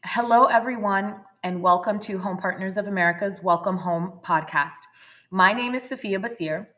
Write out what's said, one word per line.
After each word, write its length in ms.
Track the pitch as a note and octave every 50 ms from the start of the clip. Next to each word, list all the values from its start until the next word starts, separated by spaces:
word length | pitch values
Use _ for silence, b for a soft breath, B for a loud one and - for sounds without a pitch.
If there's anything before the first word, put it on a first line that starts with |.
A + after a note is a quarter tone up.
| - F#3 -
Hello, 300 | A#3 A#3+ A#3 A#3 A#3+ C4
everyone, 680 | - - A3+ A3 B3+ B3+ A3+ G#3 G3+ G3 G3 G3+ G#3 G#3 - - _ _ _
and 180 | - F3+ F3+ F3
welcome 380 | F3 F3+ F3+ F3+ - A3+ G#3 G#3
to 180 | G#3 - G3+
Home 220 | F#3 F#3 G3+ F#3 F3
Partners 400 | - F#3 F3 - F#3+ F#3+ F#3 G#3
of 80 | G3+
America's 560 | G3 G3+ F#3 F3 E3+ E3+ F3 G#3 G3 F#3 -
Welcome 340 | E3+ F#3 E3+ E3+ - G3 F#3
Home 420 | F3+ F3 F#3 E3+ E3+ F3 F#3 - - -
podcast. 560 | - E3+ D#3 D#3 - - D3+ C#3+ D3+ - - - _ b b b b b b b b
My 220 | F#3 F#3+ F#3 F#3+
name 220 | G#3+ A#3+ A#3+ B3 B3
is 80 | C4
Sophia 360 | B3+ - C4+ B3+ - G#3 F#3+ F#3+
Basir. 500 | F#3+ A#3 A#3 - E3+ D#3 D#3 F3 G#3 _ _